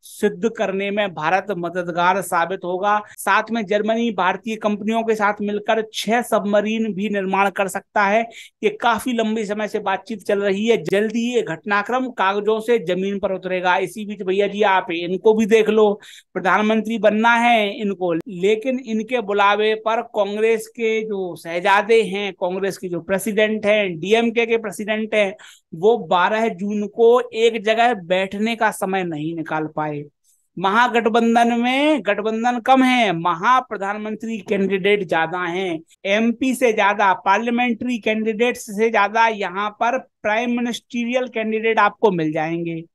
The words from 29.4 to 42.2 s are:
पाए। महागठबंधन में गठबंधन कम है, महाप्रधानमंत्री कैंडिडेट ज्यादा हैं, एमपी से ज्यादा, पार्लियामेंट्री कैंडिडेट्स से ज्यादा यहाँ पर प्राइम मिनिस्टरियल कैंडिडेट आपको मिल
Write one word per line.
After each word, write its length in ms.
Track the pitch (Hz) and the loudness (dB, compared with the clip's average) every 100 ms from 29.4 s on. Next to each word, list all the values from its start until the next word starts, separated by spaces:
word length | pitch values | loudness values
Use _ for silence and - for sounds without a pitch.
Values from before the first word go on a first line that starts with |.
| 156 156 156 | -6 -4 -4
पाए। 260 | 156 151 147 147 _ _ _ _ - | -4 -6 -6 -12 _ _ _ _ -4
महागठबंधन 1000 | 190 214 247 226 226 226 233 233 233 240 | 0 2 2 2 2 2 4 4 4 2
में 420 | 240 262 294 302 | 0 2 2 2
गठबंधन 580 | 196 208 214 220 240 247 | 0 -2 -2 -2 -2 -2
कम 220 | 220 262 | 4 4
है, 300 | 254 254 214 | 6 4 2
महाप्रधानमंत्री 1300 | 170 175 160 208 254 254 214 196 208 214 214 226 220 | 0 0 0 2 2 0 -8 -6 -6 -6 -8 -8 -8
कैंडिडेट 720 | - 196 190 196 185 208 175 | -2 0 0 0 2 2 2
ज्यादा 300 | 165 160 180 | -2 0 -4
हैं, 420 | 180 175 190 160 - _ | -4 -4 -4 -6 -10 _
एमपी 500 | 190 208 226 226 262 | -2 0 0 0 -2
से 180 | 247 240 | 2 0
ज्यादा, 400 | 214 196 208 202 | 2 2 2 2
पार्लियामेंट्री 840 | 180 196 202 233 240 247 220 247 240 | 2 2 2 2 -2 0 -2 -4 -4
कैंडिडेट्स 800 | 208 220 220 208 240 247 - 202 | -2 -2 -2 0 0 -2 -8 -2
से 140 | 226 | 0
ज्यादा 380 | 220 202 220 226 | 2 2 2 2
यहाँ 420 | 214 190 185 208 | 2 -6 -4 -6
पर 280 | 202 233 262 | -2 -2 -2
प्राइम 580 | 254 _ 220 214 240 240 | -6 _ -4 -2 -2 -2
मिनिस्टरियल 720 | 240 226 _ 240 233 254 254 | -4 -6 _ -6 -2 -2 -2
कैंडिडेट 500 | 226 220 220 226 220 | -4 -4 -2 0 2
आपको 320 | 208 - 220 | 2 2 2
मिल 220 | 180 | 2